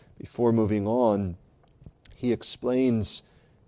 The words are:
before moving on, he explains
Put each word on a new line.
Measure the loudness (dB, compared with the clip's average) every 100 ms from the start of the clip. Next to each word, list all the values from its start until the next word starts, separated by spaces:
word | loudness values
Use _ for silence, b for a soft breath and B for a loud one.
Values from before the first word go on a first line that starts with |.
| b -20
before | -12 -2 2
moving | 4 2 0 0
on, | 2 2 2 -2 -6 _ _ _ _ -20 -20 -20 -6
he | -2
explains | -2 -4 -6 -2 0 2 0 -2 -6 b b b b